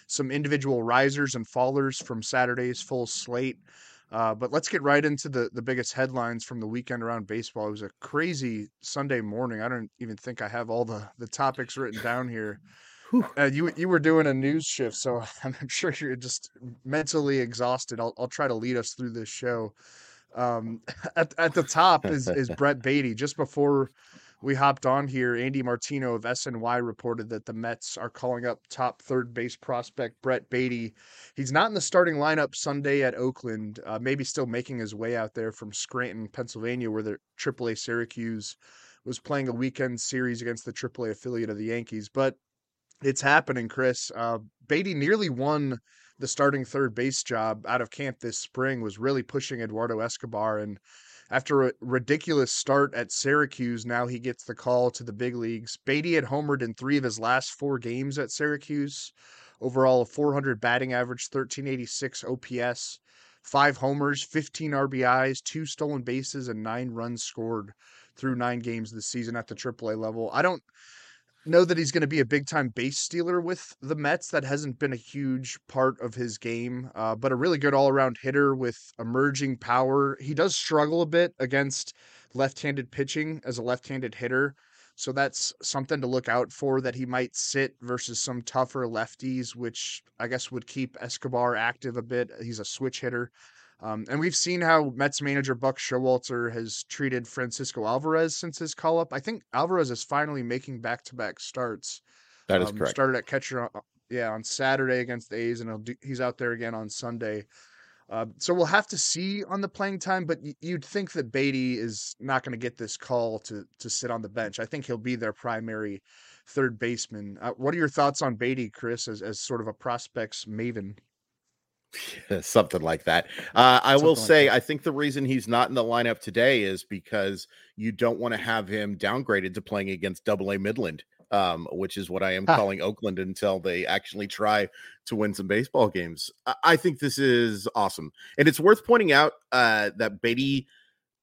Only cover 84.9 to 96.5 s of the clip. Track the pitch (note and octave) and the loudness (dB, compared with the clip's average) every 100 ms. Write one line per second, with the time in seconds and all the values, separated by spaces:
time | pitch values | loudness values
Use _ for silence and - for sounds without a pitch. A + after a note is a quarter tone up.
84.9 | - - C3+ C#3 - - - - C#3+ C3 | -10 -4 -2 -2 -2 -6 -6 -4 -4 -2
85.9 | D3+ B2 B2+ B2 A#2+ - - C#3 C3 C3 | -2 0 0 2 0 0 -2 0 2 0
86.9 | B2 B2+ B2+ B2+ - - C#3 C3 - A#2+ | -4 -2 -2 -2 -4 -2 0 0 -4 -6
87.9 | B2 - A2+ - B2 A#2 C3 B2+ C3+ B2 | -6 -4 -6 -4 -6 -2 -2 0 -2 -4
88.9 | A2+ A2+ - C3 B2+ A#2 A#2+ A#2 A2+ - | -4 -6 -6 -6 -4 -6 -6 -8 -6 -8
89.9 | - _ - A#2 B2+ - B2+ - C#3 B2+ | -10 _ -2 2 2 0 -8 -6 -4 -4
90.9 | - A#2+ - C3 B2 B2 A2 A2+ A#2+ C3+ | -4 -8 -6 -2 2 4 4 0 -2 -4
91.9 | A#2+ A#2 B2 A#2 - A#2 A2 G2+ - C3 | -6 -2 0 -2 -4 -8 -8 -8 -4 -4
92.9 | - B2+ A#2+ A#2+ _ - - - _ A2 | -2 -4 -2 -4 _ -20 -20 -20 _ -6
93.9 | G#2+ G#2+ C#3 E3+ C#3+ F3 F3+ E3 D#3+ C#3+ | -6 -4 0 0 0 0 2 6 6 4
94.9 | A#2+ C#3+ - C#3+ C#3 C3+ A#2+ C3 C3 - | 2 0 0 0 0 0 0 0 0 -2
95.9 | B2+ C3 B2+ - B2 A#2+ | 2 4 2 2 -4 -2